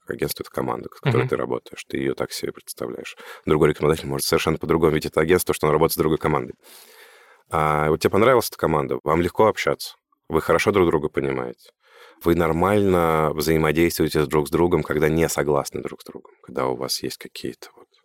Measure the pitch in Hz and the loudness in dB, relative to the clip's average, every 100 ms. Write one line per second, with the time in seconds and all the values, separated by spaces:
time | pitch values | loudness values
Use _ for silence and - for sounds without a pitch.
0 | - - 73 - - - 64 60 - - | -10 -6 -6 -6 -10 -8 -6 -6 -10 -6
1 | - 64 64 64 64 60 - - - 69 | -2 0 0 -2 -4 -6 -8 -20 -8 -4
2 | 67 64 - - - - - - 62 - | -2 -4 -6 -6 -10 -10 -14 -12 -10 -10
3 | - - - - - 78 78 76 76 80 | -14 -18 -20 -6 0 4 4 4 2 0
4 | 67 69 - 80 - 78 76 82 80 76 | -2 -4 -2 0 0 -2 0 2 2 2
5 | - - 80 87 - - 78 76 80 82 | -2 0 2 2 2 -2 2 2 2 2
6 | 80 78 - 71 62 - - - - - | 0 0 0 -2 -4 -14 -20 -20 -20 -20
7 | - - - _ - 82 78 76 78 78 | -20 -20 -20 _ -6 -2 0 2 0 0
8 | 98 98 117 123 - - 82 78 65 64 | 0 2 4 4 0 -2 0 0 -2 -4
9 | 69 82 87 - 110 - - 69 - - | 0 0 0 2 2 2 -2 -4 -6 -18
10 | _ _ - 80 - 82 107 101 85 80 | _ _ -4 -2 2 2 4 4 4 2
11 | 76 - 69 65 62 60 - _ _ - | -2 -4 -4 -4 -8 -12 -20 _ _ -20
12 | - - 85 82 82 80 92 104 98 90 | -20 -4 0 2 2 2 2 2 4 2
13 | 82 78 78 76 76 80 78 76 85 - | 2 2 0 0 0 2 2 2 2 2
14 | 78 78 71 78 71 78 87 82 73 76 | 0 0 0 0 0 2 2 2 0 0
15 | 78 80 80 - 71 71 67 - 65 - | 2 2 0 0 0 0 -2 -8 -12 -14
16 | - - - _ - 64 65 62 65 - | -18 -18 -20 _ -12 -6 -4 -4 -6 -6
17 | 65 - - - 64 - - - - _ | -8 -12 -16 -12 -12 -12 -18 -20 -20 _